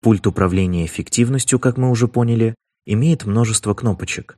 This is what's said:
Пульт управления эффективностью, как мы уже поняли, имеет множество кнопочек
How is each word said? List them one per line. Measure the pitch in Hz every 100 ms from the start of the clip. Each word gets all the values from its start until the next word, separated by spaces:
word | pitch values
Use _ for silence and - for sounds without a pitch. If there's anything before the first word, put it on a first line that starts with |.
Пульт | 117 104 104
управления | - 95 92 92 87 82
эффективностью, | - 78 - 120 131 - 127
как | 127 123
мы | 127
уже | 120 120
поняли, | 120 117 117 113 117 _ _ -
имеет | 104 151 156 104
множество | 104 113 107 107
кнопочек | 101 120 90 - - -